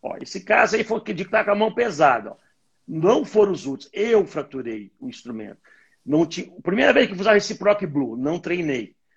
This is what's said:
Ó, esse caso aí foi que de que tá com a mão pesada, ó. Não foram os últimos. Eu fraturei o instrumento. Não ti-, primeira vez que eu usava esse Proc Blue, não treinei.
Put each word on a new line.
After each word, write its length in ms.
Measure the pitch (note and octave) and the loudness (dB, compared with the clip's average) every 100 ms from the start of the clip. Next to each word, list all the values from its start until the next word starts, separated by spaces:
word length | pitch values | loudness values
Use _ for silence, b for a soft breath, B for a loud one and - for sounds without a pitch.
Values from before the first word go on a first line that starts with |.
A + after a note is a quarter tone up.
Ó, 140 | - - | -10 -10
esse 220 | - G3 | -10 -12
caso 320 | F#3 A3 A3+ | 0 4 4
aí 80 | A3 | 2
foi 180 | A3+ A3 | -2 -6
que 120 | - | -6
de 120 | F#3+ | -8
que 60 | F#3 | -2
tá 140 | A3 | 0
com 80 | G3+ | 0
a 20 | |
mão 180 | G3+ A3 | 0 0
pesada, 600 | A3 A#3+ D3+ D3+ A#2+ G#2 | 0 -4 4 4 4 -2
ó. 40 | G#2 _ _ _ _ - | -16 _ _ _ _ -10
Não 360 | D#3+ F3 C4 | 0 2 2
foram 280 | C#4 G#3+ G3+ | 2 2 4
os 140 | E3 C#3 | 2 -6
últimos. 260 | C3+ - | -10 -12
Eu 340 | - A3+ A3 F#3 | -6 2 2 2
fraturei 640 | D#3+ C#3 C3+ A#2 A2 G2 _ | -6 -10 -10 -8 -10 -12 _
o 100 | C3 | -14
instrumento. 500 | B2 A#2+ A2+ G#2 G#2 b b b b | -14 -14 -12 -12 -18 b b b b
Não 220 | - D3+ E3 | -2 0 0
ti-, 240 | F3 - - | -2 -12 -8
primeira 300 | - G3+ C#4 | -4 2 4
vez 140 | B3+ A#3+ | 4 2
que 60 | |
eu 80 | F#3 | 0
usava 160 | G3 G#3 | 2 2
esse 200 | G3+ E3 | 2 -2
Proc 280 | G#3 G#3 | 0 0
Blue, 320 | F#3+ C#3+ B2+ A2+ | 0 -2 -4 -4
não 240 | C3+ E3+ | -4 -4
treinei. 560 | E3 F3 D#3+ C3 G#2 _ _ | -4 -4 -4 -4 -6 _ _